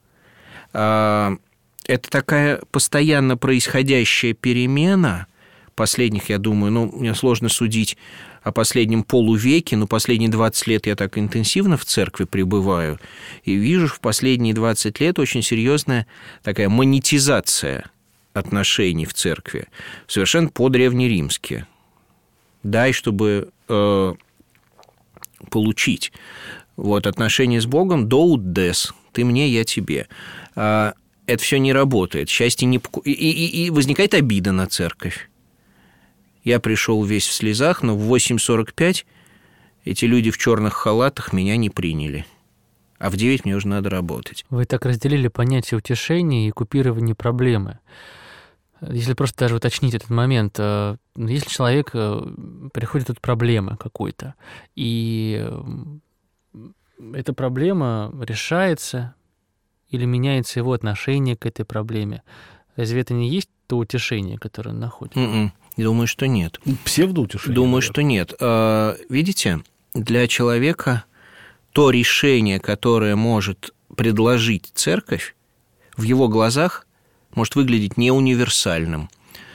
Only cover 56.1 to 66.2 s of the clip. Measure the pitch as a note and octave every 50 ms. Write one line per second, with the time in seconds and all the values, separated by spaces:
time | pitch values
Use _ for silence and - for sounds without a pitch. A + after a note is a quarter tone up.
56.1 | _ _ _ _ _ _ _ _ - G#2 A2 D#3 G3 _ _ _ _ - A#2+ A2
57.1 | B2 C#3 B2+ - C3 - C3+ B2+ B2+ C3 D3 F3+ G3 F3+ C#3+ B2 A2+ A2 G#2 G#2+
58.1 | - C#3 A#2+ - A#2 G#2 - - D#3+ F3 F#3+ F#3+ D#3+ - - - - B2+ A#2+ A#2+
59.1 | - _ _ _ _ _ _ _ _ _ _ _ _ _ _ _ - B2 B2 B2
60.1 | B2 B2 B2 C#3 C#3 C3 A#2+ - - B2 A#2+ B2+ B2+ A#2 - A2 G#2 - - -
61.1 | C3+ C#3 C3+ B2+ A#2+ - - A#2 - - A2+ - - A2 G#2+ A2+ A2+ A2 G#2 G#2
62.1 | A2 A#2 - _ - - - - - _ _ _ _ - A#2+ A2 A#2 B2+ B2 -
63.1 | B2 A#2+ A#2+ A#2+ D3 G3 F#3 - _ _ _ - B2+ A#2+ A#2 - - B2 A#2 -
64.1 | B2 G#2+ G2 F#2 G#2+ A2 - G#2+ - - G#2+ G#2+ A2 A2 A2+ A#2+ - - - -
65.1 | - C3+ B2+ A2+ A2 A2 G#2+ G2+ - _ _ _ - - A2 A2 A2+ A#2 A#2 A2+
66.1 | - -